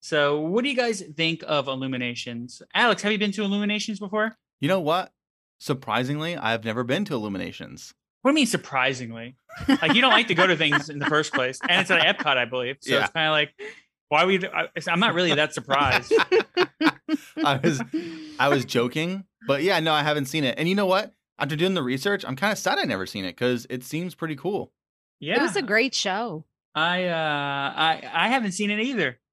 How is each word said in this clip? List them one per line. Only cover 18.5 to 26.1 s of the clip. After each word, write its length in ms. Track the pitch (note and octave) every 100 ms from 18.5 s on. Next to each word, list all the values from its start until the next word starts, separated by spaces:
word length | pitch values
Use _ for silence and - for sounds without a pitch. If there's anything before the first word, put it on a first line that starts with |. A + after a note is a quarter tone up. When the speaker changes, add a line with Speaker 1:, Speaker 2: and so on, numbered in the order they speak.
| C#3+ A#2+
Speaker 2:
joking, 600 | A#2+ B2 D#3 E3 F#3+ F#3+ _ -
but 160 | C#3
yeah, 160 | E3 F#3
no, 140 | D#3+
I 80 | D3+
haven't 220 | D3 D3+ C#3
seen 180 | D#3+
it. 120 | C#3 A2
And 100 | D#3+
you 80 | G3
know 100 | G3
what? 280 | F#3 G#3+ _ _ -
After 160 | C3+ D#3
doing 180 | F3+
the 100 | F#3
research, 400 | B2 C3+ G3+ G3+ -
I'm 100 | C3+
kinda 200 | G3+ G3
sad 240 | - D4+
I 40 |
never 220 | E4+ G2 F#2
seen 200 | G#2 F#2
it 100 | E2+
'cause 280 | B2 B2 A#2+
it 140 | B2
seems 320 | B2 D#3 F3+ -
pretty 200 | E3 D3
cool. 360 | F3 G3+ - _ _ _ _ _
Speaker 1:
Yeah. 180 | D3 A3
Speaker 3:
It 40 |
was 140 | D4 F3+
a 60 |
great 320 | A#3+ G#3 C4 -
show. 500 | G3+